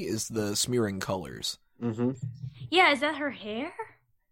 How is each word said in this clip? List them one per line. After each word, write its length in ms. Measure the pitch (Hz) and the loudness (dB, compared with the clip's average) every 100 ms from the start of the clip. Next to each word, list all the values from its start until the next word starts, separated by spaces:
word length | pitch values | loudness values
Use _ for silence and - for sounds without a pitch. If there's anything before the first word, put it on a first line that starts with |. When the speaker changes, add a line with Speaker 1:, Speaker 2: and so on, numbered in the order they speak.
| 190 | 2
Speaker 1:
is 220 | 110 - | -2 0
the 280 | 113 104 104 | 0 2 2
smearing 440 | - 123 107 95 | 2 4 2 0
colors. 580 | - 95 71 57 - - _ - | -2 -2 -4 -8 -6 -8 _ -6
Speaker 2:
Mm-hmm. 300 | 117 113 123 135 120 - - - - | -4 0 0 0 -6 -8 -12 -10 0
Speaker 3:
Yeah, 200 | 339 339 | 6 6
is 80 | 277 | 6
that 160 | 285 294 | 2 0
her 140 | 294 | -4
hair? 420 | 208 214 214 311 - 440 - _ _ _ | -4 -6 -6 -6 -8 -12 -14 _ _ _